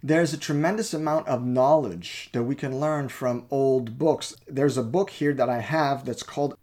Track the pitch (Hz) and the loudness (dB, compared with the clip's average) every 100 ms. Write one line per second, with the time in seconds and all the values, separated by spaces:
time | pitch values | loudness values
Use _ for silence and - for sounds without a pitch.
0 | 135 160 170 147 - 147 160 214 220 160 | 2 2 2 0 -2 0 2 0 -2 -2
1 | 156 156 - 123 123 127 135 156 123 87 | 0 -2 0 -2 0 2 6 4 2 -6
2 | - - - 123 120 139 139 131 151 151 | -10 -14 -6 -4 -2 -2 -4 -2 -2 -2
3 | 135 - 127 120 120 139 135 131 117 120 | -4 -4 -2 -2 -2 2 4 4 0 -2
4 | 156 143 - - - 131 139 123 113 156 | 2 2 -2 -14 -10 0 2 2 0 0
5 | 196 - 147 139 127 120 113 160 147 135 | 0 0 -2 2 0 0 -2 0 0 0
6 | 131 117 - - 143 - | -4 -8 -8 -2 -2 -2